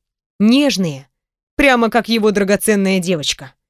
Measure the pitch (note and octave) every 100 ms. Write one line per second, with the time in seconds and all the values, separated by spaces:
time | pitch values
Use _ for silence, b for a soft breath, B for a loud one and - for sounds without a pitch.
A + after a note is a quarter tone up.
0 | _ _ _ _ G#3 C4 C#4+ F#3 F3+ F3
1 | - _ _ _ _ - C#4 B3 A3+ A#3+
2 | F#3+ A3+ G#3+ G3+ G3 G3+ - G#3 F#3+ F#3+
3 | E3+ E3 C#3 - C3+ _